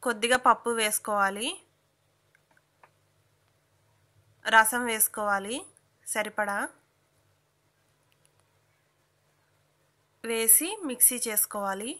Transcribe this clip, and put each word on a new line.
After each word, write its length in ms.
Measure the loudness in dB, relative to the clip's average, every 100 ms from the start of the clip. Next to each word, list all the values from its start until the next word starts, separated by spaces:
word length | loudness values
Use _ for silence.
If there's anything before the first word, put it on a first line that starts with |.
| -4
కొద్దిగా 320 | -2 0 2 4
పప్పు 260 | 4 2 -2
వేసుకోవాలి, 680 | 0 -2 -2 0 0 -2 -8 -10 _ _ _ _ _ _ _ _ _ _ _ _ -20 _ _ _ _ _ _ _ _ _ _ _ _ _ _ _ 4
రసం 300 | 6 6 2 -2
వేసుకోవాలి, 640 | 0 0 -2 -2 -2 -2 -10 -10 _ _ _ -8
సరిపడా 440 | -4 -4 -4 -4 -2 -6 -10 _ _ _ _ _ _ _ _ _ _ _ _ _ _ _ _ _ _ _ _ _ _ _ _ _ _ _ _ _ _ _ _ _ _ -6
వేసి 380 | -4 4 4 2 -8 -8
మిక్సీ 280 | 0 0 0 -4
చేసుకోవాలి. 680 | -4 -4 -4 -6 -6 -8 -14